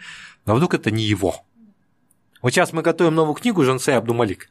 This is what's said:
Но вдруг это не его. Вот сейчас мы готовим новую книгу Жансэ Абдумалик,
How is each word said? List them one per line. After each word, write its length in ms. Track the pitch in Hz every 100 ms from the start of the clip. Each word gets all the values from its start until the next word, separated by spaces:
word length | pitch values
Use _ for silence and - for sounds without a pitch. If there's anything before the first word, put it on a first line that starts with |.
| - - - - -
Но 80 |
вдруг 180 | 113 175
это 200 | 156 113
не 100 | 110
его. 320 | 107 101 92 - _ _ - _ _ _ _ _ _ _
Вот 100 | -
сейчас 200 | 180 160
мы 100 | 160
готовим 340 | 160 160 175 160
новую 180 | 156
книгу 300 | 147 240 185
Жансэ 320 | 131 131 - 127
Абдумалик, 540 | 113 117 113 90 -